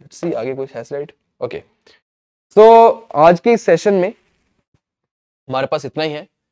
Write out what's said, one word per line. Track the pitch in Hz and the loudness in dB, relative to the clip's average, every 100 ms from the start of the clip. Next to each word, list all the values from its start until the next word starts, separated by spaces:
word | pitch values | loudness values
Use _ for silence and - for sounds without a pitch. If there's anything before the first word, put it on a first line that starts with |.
Let's | _ - | _ -12
see, | 175 | -10
आगे | 127 123 | -8 -10
कुछ | 135 135 | -10 -12
है | 120 | -14
स्लाइड? | 117 143 147 _ _ _ | -14 -14 -14 _ _ _
ओके। | 123 - - _ _ _ _ _ _ _ _ - | -14 -14 -18 _ _ _ _ _ _ _ _ 4
So | 220 226 226 - - | 6 6 4 0 -8
आज | - 160 175 | 2 2 2
के | 240 | 0
इस | 233 | -2
सेशन | - 165 208 | 0 0 0
में | 196 180 - _ _ _ _ _ _ _ _ _ _ _ _ - | -2 -4 -8 _ _ _ _ _ _ _ _ _ _ _ _ -10
हमारे | 131 135 | -6 -4
पास | 151 | -6
इतना | 135 - | -8 -8
ही | 156 | -8
है। | 151 185 _ _ | -8 -16 _ _